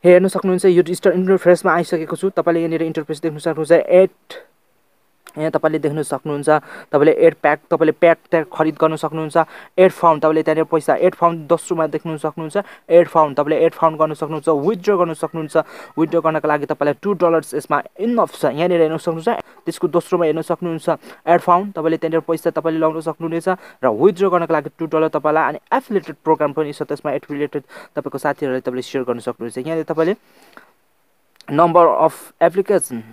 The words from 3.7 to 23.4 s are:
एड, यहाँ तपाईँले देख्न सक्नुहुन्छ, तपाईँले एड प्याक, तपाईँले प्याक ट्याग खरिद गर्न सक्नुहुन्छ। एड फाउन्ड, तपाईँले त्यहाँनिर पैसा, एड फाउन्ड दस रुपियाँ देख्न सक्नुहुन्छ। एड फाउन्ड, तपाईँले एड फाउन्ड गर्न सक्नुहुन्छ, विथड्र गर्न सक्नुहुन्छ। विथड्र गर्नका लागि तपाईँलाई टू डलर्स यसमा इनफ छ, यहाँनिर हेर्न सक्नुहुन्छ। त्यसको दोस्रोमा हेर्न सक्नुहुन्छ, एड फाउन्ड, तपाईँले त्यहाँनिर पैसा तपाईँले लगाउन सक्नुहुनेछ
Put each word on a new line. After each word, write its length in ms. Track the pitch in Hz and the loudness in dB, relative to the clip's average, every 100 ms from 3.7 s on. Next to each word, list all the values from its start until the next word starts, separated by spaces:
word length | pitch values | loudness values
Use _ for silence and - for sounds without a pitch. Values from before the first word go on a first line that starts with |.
एड, 380 | 165 - 180 190 _ _ - - _ _ _ _ _ _ _ - - | 2 6 4 4 _ _ -20 -20 _ _ _ _ _ _ _ -18 -6
यहाँ 120 | 156 | -2
तपाईँले 280 | 151 160 156 | 0 0 0
देख्न 240 | 147 151 | -2 -4
सक्नुहुन्छ, 480 | 143 135 151 143 147 151 - - - | -4 -6 -6 -4 2 2 0 -20 -2
तपाईँले 200 | 143 156 | 4 4
एड 220 | - 165 | 6 4
प्याक, 260 | 151 147 151 _ | 4 -2 -2 _
तपाईँले 220 | 165 156 | 0 0
प्याक 260 | 160 170 165 _ | 2 2 2 _
ट्याग 160 | 170 151 | -4 -4
खरिद 240 | - 160 147 | -4 -4 0
गर्न 160 | 160 160 | -2 -2
सक्नुहुन्छ। 420 | 156 160 156 165 160 - - - | -6 -6 -2 -2 -2 -6 -8 2
एड 140 | 185 | 2
फाउन्ड, 300 | - 170 156 | 4 2 4
तपाईँले 200 | 156 156 | 2 2
त्यहाँनिर 220 | 156 156 | 0 0
पैसा, 300 | 156 165 151 | 0 -2 0
एड 200 | 135 180 | 2 2
फाउन्ड 380 | - 175 165 147 | 2 0 0 -2
दस 160 | 165 - | -2 -2
रुपियाँ 180 | 165 156 | -4 -2
देख्न 280 | 151 170 156 | -4 -6 -6
सक्नुहुन्छ। 420 | 156 160 160 202 196 - - | -6 -8 -6 -6 -8 -18 4
एड 180 | 170 160 | 4 6
फाउन्ड, 280 | 170 151 139 | 2 2 0
तपाईँले 280 | 147 151 | -2 2
एड 80 | 165 | 0
फाउन्ड 260 | - 160 156 | 2 0 0
गर्न 160 | 156 | -4
सक्नुहुन्छ, 340 | 151 151 156 160 | -2 -6 -4 -2
विथड्र 480 | 151 151 220 180 196 | 0 0 -2 -2 0
गर्न 180 | 175 | 0
सक्नुहुन्छ। 420 | 160 160 165 156 165 151 - - - | -2 -8 -8 -2 -2 -2 -12 -12 -4
विथड्र 220 | 160 165 | 0 0
गर्नका 280 | 160 156 151 | 0 -2 0
लागि 180 | 151 143 | -2 -2
तपाईँलाई 280 | 151 147 143 | -2 -2 -2
टू 100 | 202 | -4
डलर्स 420 | 185 170 165 156 | 0 2 0 -2
यसमा 280 | 151 - 147 - - | -10 -4 -4 -4 -8
इनफ 340 | 226 233 165 | -4 0 -2
छ, 100 | - | -2
यहाँनिर 360 | 147 139 175 175 | -4 -2 0 2
हेर्न 160 | 156 160 | 0 0
सक्नुहुन्छ। 320 | - 165 160 - - - | -6 -4 -4 -4 -8 -12
त्यसको 240 | - 160 175 | -12 -6 -2
दोस्रोमा 360 | 170 - 180 | -2 -2 0
हेर्न 180 | 165 156 | 0 0
सक्नुहुन्छ, 480 | 160 170 175 165 - 151 - - - | -4 -4 -4 -6 -4 -6 -8 -12 0
एड 140 | 175 | 0
फाउन्ड, 320 | - 180 202 | 2 0 0
तपाईँले 240 | 180 160 160 | -4 -4 -2
त्यहाँनिर 240 | 165 165 | -2 -4
पैसा 300 | 160 160 170 | -2 -4 -2
तपाईँले 280 | 156 160 160 | -4 -4 -2
लगाउन 220 | 160 160 | -2 -2
सक्नुहुनेछ 480 | 160 151 165 170 | -8 -8 -6 -4